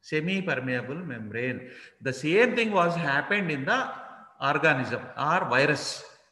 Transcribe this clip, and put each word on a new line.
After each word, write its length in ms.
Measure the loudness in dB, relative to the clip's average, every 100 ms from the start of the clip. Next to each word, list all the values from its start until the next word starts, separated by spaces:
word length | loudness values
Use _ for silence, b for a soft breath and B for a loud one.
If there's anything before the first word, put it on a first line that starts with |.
Semi-permeable 920 | -2 -2 0 -2 0 -2 -2 -4 -4 -8
membrane. 720 | -8 -10 -8 -4 -4 -6 -10 B B B
The 100 | -6
same 440 | -4 2 4 4 4
thing 160 | 2
was 240 | 4 2 2
happened 560 | 0 0 2 0 0
in 140 | -2 0
the 240 | 0 0 -8 -14 -18 -20 _
organism 600 | 0 4 4 4 0 -4 -6 -4
or 300 | 0 2 4
virus. 580 | 4 4 2 -2 -8 -12 -20 _